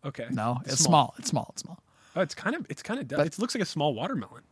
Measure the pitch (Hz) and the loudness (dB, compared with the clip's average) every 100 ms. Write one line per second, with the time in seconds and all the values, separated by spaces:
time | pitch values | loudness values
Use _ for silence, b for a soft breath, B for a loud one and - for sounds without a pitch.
0 | 139 - 117 135 110 123 127 131 - 160 | -8 -8 -6 -2 0 -2 -2 2 6 8
1 | 131 - - 123 - - - 175 _ b | 6 0 0 0 -2 -10 -12 -16 _ b
2 | b - 175 - - 320 - 139 - 240 | b -2 -2 -2 -4 -4 -6 -10 -6 -6
3 | 131 151 151 - 240 254 185 - 147 123 | -4 0 0 0 -2 0 -2 2 0 0
4 | 143 254 98 - _ | -2 -4 -6 -14 _